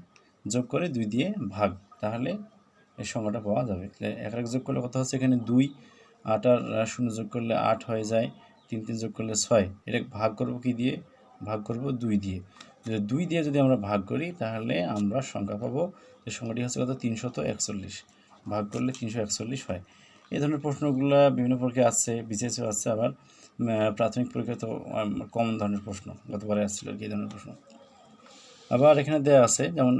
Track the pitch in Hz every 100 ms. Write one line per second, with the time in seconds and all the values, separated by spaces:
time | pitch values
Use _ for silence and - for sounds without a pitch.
0 | - - _ _ 101 123 123 139 175 120
1 | 104 113 185 208 98 98 101 92 - -
2 | 107 117 151 208 - _ _ _ _ -
3 | 101 120 104 110 104 117 123 90 98 -
4 | 107 110 113 117 117 127 135 131 123 131
5 | 127 131 131 123 113 123 139 - - -
6 | - _ - 107 123 123 - 110 113 -
7 | 120 110 104 120 117 110 110 113 - 110
8 | 107 113 127 - - _ - 117 110 113
9 | 113 107 110 107 - 113 92 - - 117
10 | - 104 110 107 123 123 127 120 127 151
11 | - - - - 101 110 104 117 139 123
12 | 117 101 98 92 95 - - - 117 110
13 | 104 139 170 165 147 143 131 120 101 104
14 | 95 123 175 175 113 110 113 - - 104
15 | 101 127 135 110 101 104 120 135 180 -
16 | - - 113 - 117 117 123 - 127 131
17 | 120 107 123 151 147 104 - 101 95 -
18 | - _ _ - 104 104 104 123 127 127
19 | 113 113 104 - 113 131 - 92 - -
20 | - - - 151 147 151 147 139 147 131
21 | 139 143 143 127 123 127 127 123 117 -
22 | - 117 110 107 123 120 113 101 127 110
23 | 127 - - - - - 117 110 107 104
24 | 110 123 123 123 113 113 113 110 - 110
25 | 104 104 104 117 113 110 101 101 101 98
26 | 98 - - 104 104 104 104 - 104 101
27 | 107 104 104 104 - - - - - -
28 | - - - - - - - 123 147 147
29 | 147 156 143 135 117 - 165 160 127 127